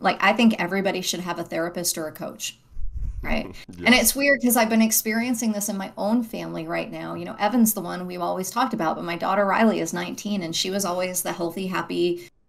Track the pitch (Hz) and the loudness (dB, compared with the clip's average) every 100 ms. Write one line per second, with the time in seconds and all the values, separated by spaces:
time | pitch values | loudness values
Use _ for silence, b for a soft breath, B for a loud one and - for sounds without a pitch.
0 | 185 - 190 220 233 220 175 196 190 185 | -2 2 2 6 6 6 0 0 0 -2
1 | 180 170 180 170 165 170 170 175 175 - | -2 -4 -4 -6 -4 -2 -2 -2 -4 -2
2 | 156 156 143 - - - _ - - - | -6 -8 -12 -8 -10 -10 _ -2 -2 0
3 | - - - 151 - B B 175 185 247 | -4 -4 -2 -2 -4 B B -2 4 4
4 | 226 269 285 277 240 233 226 226 220 - | 4 2 2 4 4 4 4 4 4 2
5 | 220 220 240 240 233 208 202 196 190 - | 0 -2 -2 0 0 -2 -4 -6 -6 -4
6 | 202 233 226 180 165 170 160 170 160 160 | 0 0 0 -6 -6 -6 -4 -4 -6 -8
7 | 165 170 175 - 208 240 220 202 175 175 | -8 -8 -8 -2 2 6 4 4 -4 -6
8 | 180 180 175 175 185 240 254 220 214 - | -6 -4 -2 -2 -2 0 0 0 0 -2
9 | 170 170 - 196 196 196 220 175 165 175 | -4 -4 0 2 4 6 4 4 0 -4
10 | 175 - 208 208 165 160 185 196 190 180 | -6 -6 -4 -4 -2 -2 -2 0 -2 -2
11 | 185 180 180 170 170 165 190 170 170 180 | -2 -2 -4 -4 -4 -4 -4 -4 -2 0
12 | 175 175 - _ | 0 0 -6 _